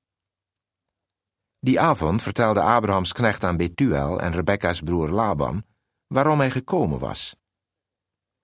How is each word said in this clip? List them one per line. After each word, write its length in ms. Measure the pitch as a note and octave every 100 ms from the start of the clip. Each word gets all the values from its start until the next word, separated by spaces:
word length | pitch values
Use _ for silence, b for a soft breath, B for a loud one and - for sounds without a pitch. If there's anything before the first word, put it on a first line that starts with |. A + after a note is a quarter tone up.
| _ _ _ _ _ _ _ _ _ _ _ _ _ _ _ _
Die 220 | B2+ C3+
avond 420 | D#3+ C3+ D#2 G#2
vertelde 380 | - G2+ A2+ G2+
Abrahams 520 | F2 A#2+ G#2 G2 F2+
knecht 320 | - A#2 G2
aan 120 | F#2 E2+
Betuel 640 | E2+ F2 C3+ C#2+ C#2+ F2+
en 120 | F2
Rebekka's 480 | E2+ E2+ G2+ F2+ F2
broer 300 | D#2 F2 D#2
Laban 540 | G2 A2 D#2 C2+ E2 - _ _ _ -
waarom 320 | C3 D3+ D3+
hij 120 | C3+
gekomen 480 | B2+ - F#3 G2+ C2
was. 380 | B1 - - - _ _ _ _ _ _ _ _ _ _